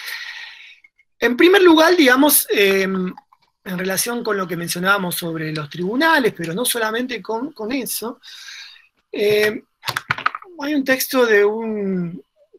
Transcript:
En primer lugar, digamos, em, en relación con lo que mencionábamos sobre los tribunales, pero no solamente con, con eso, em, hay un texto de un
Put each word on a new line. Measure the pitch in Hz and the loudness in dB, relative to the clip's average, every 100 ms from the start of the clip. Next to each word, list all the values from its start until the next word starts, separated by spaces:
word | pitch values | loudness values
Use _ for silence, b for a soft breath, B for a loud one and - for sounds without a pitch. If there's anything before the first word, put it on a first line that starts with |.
| B B B B B B B B B _ _ _ | B B B B B B B B B _ _ _
En | 240 240 | -2 4
primer | 339 392 | 6 6
lugar, | 359 320 320 359 | 6 6 6 6
digamos, | 262 262 294 285 - | 6 6 4 2 0
em, | 247 196 190 190 190 185 - _ _ _ _ | 2 2 2 0 -2 -4 -8 _ _ _ _
en | 208 180 | -10 -6
relación | 185 185 240 240 | -4 -4 -4 -4
con | 220 202 | -4 -4
lo | 175 | -4
que | 170 | -6
mencionábamos | 170 175 185 202 180 170 | -6 -4 0 0 -2 -6
sobre | 170 160 156 | -6 -6 -6
los | 156 147 | -6 -8
tribunales, | 156 180 247 320 311 220 - | -6 -4 0 2 4 2 -2
pero | 165 | -6
no | 185 247 | -4 -4
solamente | 240 220 226 254 226 | -2 -2 -4 -6 -8
con, | 185 220 294 | -6 -8 -8
con | - 214 | -10 -6
eso, | 269 214 - 220 - B B B B B B B _ _ | -6 -6 -8 -8 -10 B B B B B B B _ _
em, | - 208 208 214 220 - _ - - - - - - 381 330 | -2 0 2 0 -2 -12 _ -10 -10 -6 -6 -4 -8 -14 -10
hay | 285 | -2
un | 302 | -2
texto | 269 262 - 262 233 | 0 0 0 2 4
de | 202 208 | 6 4
un | 220 226 214 196 185 170 180 - _ _ | 2 -4 -4 -2 -2 -4 -8 -18 _ _